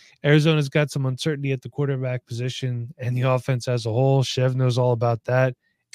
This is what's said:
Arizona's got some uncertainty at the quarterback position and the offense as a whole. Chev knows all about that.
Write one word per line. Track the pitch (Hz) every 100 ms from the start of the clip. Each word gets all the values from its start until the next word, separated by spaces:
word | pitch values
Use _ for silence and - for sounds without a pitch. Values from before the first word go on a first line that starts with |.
| _ _ 143
Arizona's | 151 156 156 139
got | 156 147
some | 143 131
uncertainty | 127 160 143 139
at | 135
the | 127
quarterback | - 143 135 127 127 -
position | 117 127 - 131 120 120 -
and | 123 123
the |
offense | 131 131 - 123 127
as | 123 110
a |
whole. | 113 135 135
Chev | 123 - 127 127
knows | 127 120
all | 123
about | 117 117 117 -
that. | 127 131 - _ _ _